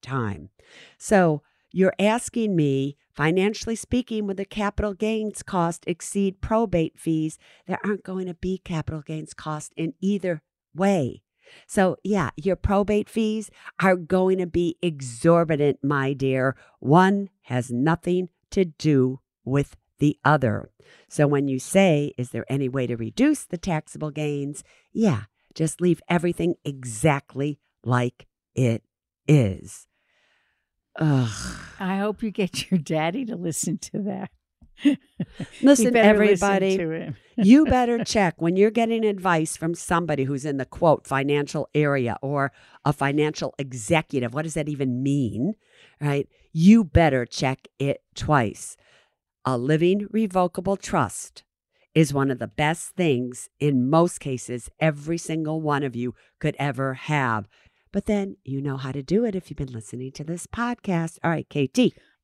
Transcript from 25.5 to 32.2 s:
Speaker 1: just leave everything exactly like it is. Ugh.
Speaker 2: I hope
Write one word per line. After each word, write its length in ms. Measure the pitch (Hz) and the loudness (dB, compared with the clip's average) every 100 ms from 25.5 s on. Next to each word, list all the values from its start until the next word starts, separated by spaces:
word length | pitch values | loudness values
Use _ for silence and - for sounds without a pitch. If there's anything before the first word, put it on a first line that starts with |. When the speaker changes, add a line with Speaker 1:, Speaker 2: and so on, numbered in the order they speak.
Speaker 1:
just 260 | - 160 - | -4 -4 0
leave 200 | 180 165 - | 0 0 0
everything 460 | 175 175 175 170 170 | 0 0 -2 -4 -4
exactly 960 | - 139 127 110 156 139 - 127 147 143 _ _ | -8 -10 -12 -2 0 0 -2 -6 -4 -6 _ _
like 440 | - 123 123 - _ _ _ | -2 0 0 -6 _ _ _
it 300 | - 127 113 - _ _ _ - | 0 0 0 -6 _ _ _ 4
is. 600 | 151 110 92 - - - _ _ _ _ _ _ _ _ _ _ - | 4 4 -2 -10 -20 -20 _ _ _ _ _ _ _ _ _ _ -2
Ugh. 600 | 156 139 120 98 - - - - | 2 2 0 -4 -10 -12 -16 -8
Speaker 2:
I 160 | 185 196 | -4 -2
hope 260 | 208 208 | -2 -4